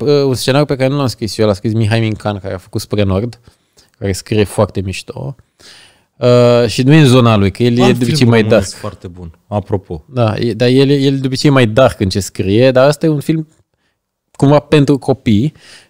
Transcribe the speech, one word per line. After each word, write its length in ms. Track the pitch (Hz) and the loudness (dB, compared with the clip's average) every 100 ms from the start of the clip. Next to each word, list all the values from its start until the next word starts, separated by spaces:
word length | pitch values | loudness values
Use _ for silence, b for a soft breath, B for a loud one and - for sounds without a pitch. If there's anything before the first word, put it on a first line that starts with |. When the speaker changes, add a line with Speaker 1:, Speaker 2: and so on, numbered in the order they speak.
| 147 | 0
Speaker 1:
e, 160 | 143 | 0
un 120 | 139 | 0
scenariu 320 | 120 - 135 151 | -2 -2 0 0
pe 100 | 135 | -2
care 120 | 131 | -2
nu 80 | 143 | -2
l-am 100 | 135 | -4
scris 300 | - 110 - | -6 -8 -2
eu, 80 | 107 | -2
l-a 60 | |
scris 200 | 98 113 | -2 -4
Mihai 280 | 110 107 113 | -2 -2 -2
Mincan, 380 | 110 107 107 101 | -2 -4 -6 -8
care 160 | 98 | -8
a 40 | 95 | -12
făcut 220 | - - | -10 -12
Spre 220 | - 104 | -6 -2
Nord, 380 | 101 95 120 - b b b b b - | -2 -2 -4 -10 b b b b b -10
care 140 | 98 | -8
scrie 320 | 92 - 107 | -6 -4 -2
foarte 360 | 101 - 101 - | -2 0 -2 -4
mișto. 540 | 95 90 - - 135 139 _ _ b b b b b - | -8 -10 -12 -12 -12 -14 _ _ b b b b b -4
E, 480 | 123 123 120 120 120 | 2 4 4 2 0
și 160 | - | 0
nu 100 | 127 | 4
e 80 | 160 | 4
în 60 | 139 | 6
zona 300 | 127 117 107 | 4 4 2
lui, 140 | 98 | 0
că 120 | - | 0
el 200 | 120 120 | -2 2
Speaker 2:
Am 60 | 123 | 2
Speaker 1:
e 40 | |
de 40 | 120 | 0
obicei 180 | 120 151 | -2 0
Speaker 2:
film 120 | 117 | 2
Speaker 1:
mai 120 | 117 | 2
Speaker 2:
românesc 260 | 110 113 98 | 2 0 0
Speaker 1:
dark. 100 | - | -8
Speaker 2:
foarte 280 | 104 - 92 | -14 -14 -20
bun, 300 | 87 85 - - | -18 -20 -20 -10
apropo. 580 | 104 98 98 - 82 - | -8 -6 -8 -8 -16 -10
Speaker 1:
Da, 240 | 127 110 101 | -4 -2 -2
e, 160 | 117 | -4
dar 140 | 107 123 | -2 0
el, 200 | 131 135 | 2 2
el 280 | 143 139 135 | 2 0 -2
de 60 | 131 | -4
obicei 240 | 131 151 | -2 0
e 20 | |
mai 140 | 135 120 | 2 2
dark 340 | 110 131 - | 2 2 2
în 80 | 95 | -4
ce 120 | 101 | -4
scrie, 500 | 92 - 95 104 131 | -6 -6 -2 2 2
dar 180 | 127 139 | 4 2
ăsta 180 | 151 165 | 2 -2
e 20 | |
un 120 | 147 | -2
film 280 | 127 160 156 _ _ _ _ _ _ _ _ - | -4 -6 -6 _ _ _ _ _ _ _ _ 0
cumva 220 | 139 147 | 2 2
pentru 400 | - 151 139 139 | 2 2 2 0
copii. 540 | - 131 - 101 147 - B B | -2 -4 0 0 0 -6 B B